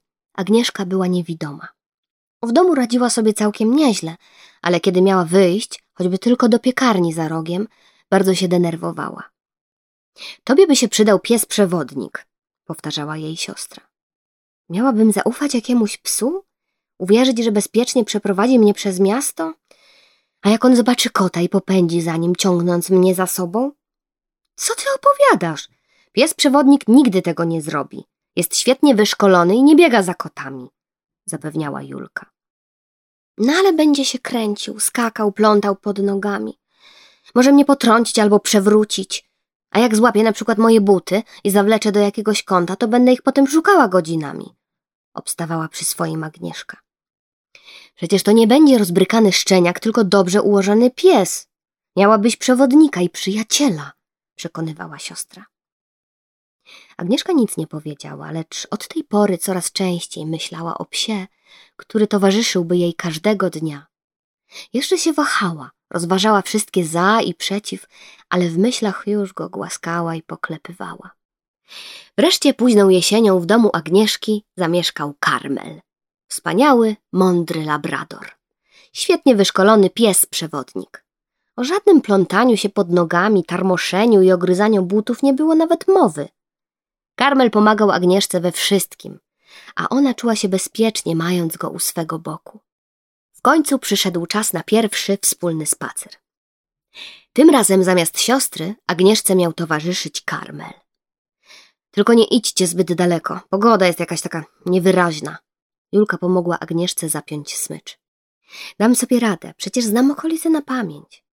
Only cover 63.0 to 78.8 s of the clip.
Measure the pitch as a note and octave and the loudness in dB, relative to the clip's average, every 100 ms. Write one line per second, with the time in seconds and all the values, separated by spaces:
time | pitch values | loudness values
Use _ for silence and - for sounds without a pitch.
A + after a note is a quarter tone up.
63 | F3 D#3 G#3 G#3 F#3 D#3+ D#3+ C#3+ C#3+ _ | -8 -4 -2 -2 -4 -4 -8 -10 -16 _
64 | _ _ _ _ _ - - A#3+ C#4+ F4+ | _ _ _ _ _ -20 -10 -8 -4 -2
65 | E4+ D4+ C#4+ - F#3 D#3 B2+ _ _ F3 | -2 -2 -2 -2 -4 -6 -12 _ _ -8
66 | E3+ F#3 G#3+ G#3 F#3+ G#3+ - - E3 E3 | -2 0 2 0 0 -6 -4 -4 -2 -2
67 | F#3 A3+ - E3+ - G3 - F#3+ - _ | 0 0 -2 -6 -8 -8 -8 -14 -16 _
68 | - - _ F3+ F3 E3 A3+ B3 G#3+ F#3+ | -20 -20 _ -4 -2 0 -2 -2 -6 -6
69 | - G#3 F#3+ - F3 F#3+ F#3 - - E3+ | -6 -4 -6 -10 -14 -12 -12 -12 -8 -6
70 | E3+ E3 - E3 - D#3+ - F3 F3+ - | -6 -8 -12 -14 -12 -12 -16 -16 -16 -16
71 | - _ _ _ _ _ _ - - - | -20 _ _ _ _ _ _ -20 -20 -20
72 | - - D4 - D4 B3+ B3 G#3 G3 F#3 | -8 0 2 2 0 2 4 4 6 4
73 | F3 G#3+ A3 F#3 E3+ A3+ G#3+ E3+ D#3+ F#3 | 2 2 4 2 2 2 2 0 0 2
74 | G#3+ - - G#3 - - E3+ F3 E3 - | 2 -2 -4 -6 -6 -6 -2 -2 -2 -6
75 | D3 D3 - B2+ C#3 C3+ - D#3 _ _ | -10 -6 -4 -4 -6 -10 -12 -18 _ _
76 | _ _ _ - - E3+ D4 B3 A3 G#3+ | _ _ _ -10 -4 2 4 4 2 -2
77 | _ F3+ F#3 F3 E3 E3 D3+ D3 C#3+ C#3 | _ 0 2 2 -2 -6 -4 -6 -6 -8
78 | - - - - _ _ _ _ | -10 -16 -20 -20 _ _ _ _